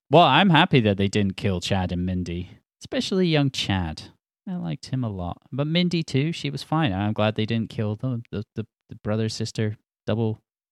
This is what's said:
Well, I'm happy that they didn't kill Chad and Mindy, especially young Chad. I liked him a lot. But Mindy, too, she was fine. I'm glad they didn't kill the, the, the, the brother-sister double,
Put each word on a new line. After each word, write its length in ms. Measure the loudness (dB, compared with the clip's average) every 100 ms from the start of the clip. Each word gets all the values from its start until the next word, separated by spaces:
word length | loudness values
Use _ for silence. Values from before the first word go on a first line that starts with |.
| _
Well, 140 | 6
I'm 280 | 8 6 6
happy 280 | 6 6 4
that 140 | 4 2
they 140 | 2
didn't 260 | 2 0 0
kill 240 | -2 -2
Chad 320 | 0 -2 0
and 140 | -2 -2
Mindy, 460 | -2 -4 -6 -10 -16 _ _
especially 460 | -8 -6 -2 0 2
young 240 | 2 2
Chad. 520 | -2 -2 -2 -2 -8 -14 _ _ _ -10
I 80 | -8
liked 300 | -6 -8 -6
him 180 | -6
a 60 | -4
lot. 320 | -6 -8 -10 _
But 160 | -6 -2
Mindy, 340 | 0 0 -2
too, 300 | -2 -2 -2
she 180 | -4 -8
was 140 | -8
fine. 300 | -4 0 0
I'm 180 | 0 -2
glad 240 | 0 0 0
they 100 | -2
didn't 240 | -2 -4
kill 280 | -4 -4 -4
the, 240 | -4 -6 -6
the, 140 | -10 -8 -10
the, 100 | -10 _ _
the 80 | -10
brother-sister 800 | -4 -2 -2 -4 -6 -2 -4 -4 _ _ -4
double, 340 | -2 -2 -4 _ _ _